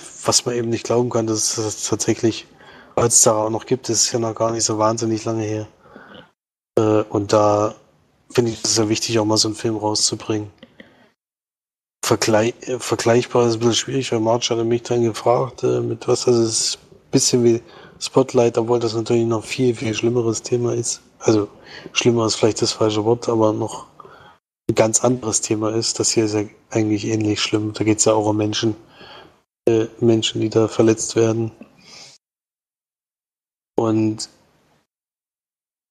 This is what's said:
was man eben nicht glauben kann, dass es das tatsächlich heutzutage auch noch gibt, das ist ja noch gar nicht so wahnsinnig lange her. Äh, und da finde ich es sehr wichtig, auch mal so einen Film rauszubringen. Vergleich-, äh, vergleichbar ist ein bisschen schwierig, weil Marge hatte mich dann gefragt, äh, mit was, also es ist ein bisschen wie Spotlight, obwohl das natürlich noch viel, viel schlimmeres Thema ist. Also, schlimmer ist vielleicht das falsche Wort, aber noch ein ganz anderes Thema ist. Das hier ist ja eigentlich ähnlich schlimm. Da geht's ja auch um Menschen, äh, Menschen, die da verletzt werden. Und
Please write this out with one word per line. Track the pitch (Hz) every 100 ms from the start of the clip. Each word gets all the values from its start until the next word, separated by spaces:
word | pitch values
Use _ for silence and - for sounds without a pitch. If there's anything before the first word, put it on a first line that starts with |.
| - - -
was | - 127
man | 120
eben | 117
nicht | 110
glauben | - 117 123
kann, | 117 113
dass | 110 - -
es |
das | 107 - -
tatsächlich | 107 - 110 113 - - - - - - -
heutzutage | 120 - 120 107
auch | 110
noch | 113 -
gibt, | 123 -
das | 107
ist | -
ja | 120
noch | 113 110
gar | 113
nicht | 113 -
so | 107
wahnsinnig | 107 113 113 110
lange | 117 110
her. | 107 107 107 _ _ - - - - _ _ _ _ -
Äh, | 110 107
und | 104 110 101
da | 107 104 104 107 - _ _ _ _ -
finde | - 117
ich | 107
es | - 113
sehr | 107
wichtig, | 107 - 113
auch | 107
mal | 107
so | 110
einen | 104
Film | 117 110
rauszubringen. | 107 107 - 107 - 107 104 - - - - _ _ _ _ _ _ _ _ _ _ _
Vergleich-, | - 110 - 107 117 - -
äh, | 123
vergleichbar | - 107 117 117 120 123 120
ist | 113
ein |
bisschen | 117 107
schwierig, | - 135 127
weil | 117
Marge | 110 117 -
hatte | 117 113
mich | 117
dann | - 120
gefragt, | 117 107 123 127 127 -
äh, | 127 123
mit | 120 117 -
was, | 123 -
also | 120
es | 113 113
ist | - - -
ein | - _
bisschen | 135 - 127
wie | 117 117 - - - -
Spotlight, | - 135 131 127 120 117
obwohl | 113 120
das | 117
natürlich | 113 110 120 117
noch | 110 -
viel, | - 127
viel | 113 110
schlimmeres | 107 117 123 113 107
Thema | - 123 120
ist. | 120 117 - _ _
Also, | - 107 101 - - - -
schlimmer | - 123 117 110
ist | -
vielleicht | 113 101
das | 117
falsche | - 110 107 107
Wort, | 117 -
aber | 113 110
noch | 110 110 - - - - - - _ _ _ -
ein | 113
ganz | 113 -
anderes | 123 127 110 98
Thema | - 107 110
ist. | 110 110 -
Das | 107
hier | - 107
ist |
ja | 107 104 - _
eigentlich | 113 107 104 113
ähnlich | 110 107 104
schlimm. | - 107 107
Da | 107
geht's | 107 107 113
ja |
auch | 110 107
um | 107
Menschen, | 107 104 113 107 - - - - - _ _ _ -
äh, | 113 110 -
Menschen, | 117 113 110 117
die | 110
da | 113 110
verletzt | - 117 113 - 117
werden. | 113 113 113 - - _ - - - - _ _ _ _ _ _ _ _ _ _ _ _ _ _ _ -
Und | 113 110 110 107 - _ _ _ _ _ _ _ _ _ _ _ _ _ _ _ _